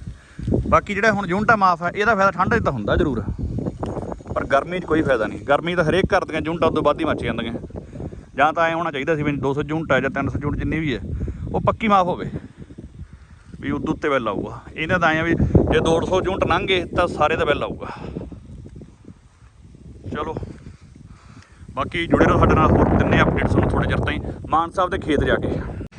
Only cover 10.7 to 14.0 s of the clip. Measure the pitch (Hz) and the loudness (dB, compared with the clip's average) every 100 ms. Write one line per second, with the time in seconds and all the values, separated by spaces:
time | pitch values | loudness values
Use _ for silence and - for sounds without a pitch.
10.7 | 151 160 110 87 - - - - - 196 | -2 -2 -4 -4 -6 -6 -6 -4 -2 0
11.7 | 196 226 196 180 139 95 - - - - | 0 2 4 4 -2 -6 -8 -12 -18 -18
12.7 | - - - - - - - - - 135 | -16 -18 -16 -18 -18 -20 -20 -20 -12 -6
13.7 | 143 - 151 | -4 -2 -2